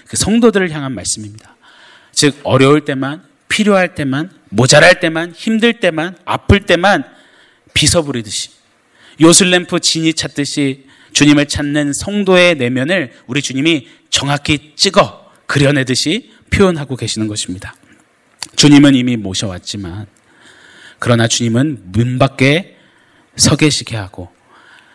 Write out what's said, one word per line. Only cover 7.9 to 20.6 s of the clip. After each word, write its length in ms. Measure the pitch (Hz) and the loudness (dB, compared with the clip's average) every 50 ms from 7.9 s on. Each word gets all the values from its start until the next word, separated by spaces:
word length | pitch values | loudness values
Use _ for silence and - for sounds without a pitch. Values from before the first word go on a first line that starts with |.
| - 175 160 | 0 0 -2
부리듯이, 480 | 143 135 123 110 104 95 - - - _ _ _ _ _ _ _ _ _ _ _ - - - | -2 -4 -8 -8 -10 -10 -12 -12 -12 _ _ _ _ _ _ _ _ _ _ _ -14 -2 4
요술램프 600 | 147 165 175 - 196 185 180 180 180 - 180 170 | 4 6 6 4 2 2 0 -2 -2 -2 -4 -4
진이 340 | - - - 160 160 160 156 | -2 -2 -4 -2 -2 -2 -4
찾듯이 720 | - - 156 - - 143 139 - - 143 135 135 139 _ _ _ _ _ _ - | -4 -6 -8 -6 -6 -8 -6 -4 -4 -4 -4 -4 -6 _ _ _ _ _ _ -2
주님을 340 | - 143 147 147 147 143 | 2 4 4 4 4 2
찾는 480 | 143 - - 147 143 143 151 147 143 143 | 0 -4 -6 -6 -4 -4 -4 -4 -4 -4
성도의 640 | - - - 202 208 202 185 185 180 180 175 170 | -6 -8 -6 -4 -2 0 2 4 4 4 4 2
내면을 560 | 143 123 120 127 127 127 147 185 190 147 117 - _ _ | 0 -2 -4 -2 -4 -4 -2 -4 -4 -4 -8 -12 _ _
우리 160 | - 123 143 135 | -8 -6 -6 -6
주님이 460 | - 127 131 139 165 170 147 120 - - _ _ _ | -6 -4 -2 0 0 0 -2 -4 -8 -20 _ _ _
정확히 600 | - - 131 139 143 143 - - 156 143 - - _ | -6 -4 -2 -2 -4 -4 -2 -2 -4 -4 -4 -8 _
찍어 560 | - - 196 190 202 165 113 104 - - _ _ _ _ | -4 -4 0 4 2 2 2 0 -14 -20 _ _ _ _
그려내듯이 840 | - - 139 143 135 143 139 131 120 131 - - 147 165 226 - - _ _ _ - | -4 -2 0 2 2 2 0 0 -2 -2 -4 -2 -4 -4 -6 -6 -10 _ _ _ -4
표현하고 460 | - - 202 190 175 156 143 - 131 | 0 2 2 2 2 -2 -6 -8 -8
계시는 320 | 117 120 110 - 110 110 107 | -8 -8 -6 -6 -4 -6 -6
것입니다. 460 | 104 101 - - 92 92 - - - _ _ _ _ _ _ _ _ _ _ _ _ _ - - _ | -6 -8 -8 -10 -10 -12 -14 -18 -20 _ _ _ _ _ _ _ _ _ _ _ _ _ -18 -10 _
주님은 380 | - - 147 147 139 147 143 139 | 2 4 6 8 8 8 6 4
이미 220 | 127 123 123 123 | 4 2 -2 -4
모셔왔지만, 920 | 113 101 95 92 - - 101 90 87 - - - 107 98 85 82 101 107 101 _ _ _ _ _ _ _ - - _ | -4 -6 -6 -8 -6 -6 -8 -8 -10 -12 -12 -12 -10 -10 -10 -12 -12 -14 -16 _ _ _ _ _ _ _ -20 -20 _